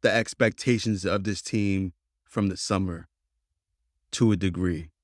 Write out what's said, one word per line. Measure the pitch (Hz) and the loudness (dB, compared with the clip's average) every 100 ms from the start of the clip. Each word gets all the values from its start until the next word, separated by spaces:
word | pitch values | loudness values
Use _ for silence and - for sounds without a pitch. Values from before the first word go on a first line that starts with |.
the | 117 | 2
expectations | 107 113 - 120 - - 120 113 104 | 2 0 2 0 2 0 0 2 0
of | 92 101 | 0 -2
this | 98 98 | -2 -6
team | - 113 101 98 95 - _ _ | -4 -2 0 0 -2 -6 _ _
from | _ - 101 | _ 0 0
the | 92 | 0
summer | - 98 92 85 87 _ _ _ _ _ _ _ _ _ _ | -2 0 0 -6 -12 _ _ _ _ _ _ _ _ _ _
to | - 113 | 0 2
a | 101 | 4
degree. | 95 85 92 80 80 _ | 0 -2 -2 -4 -8 _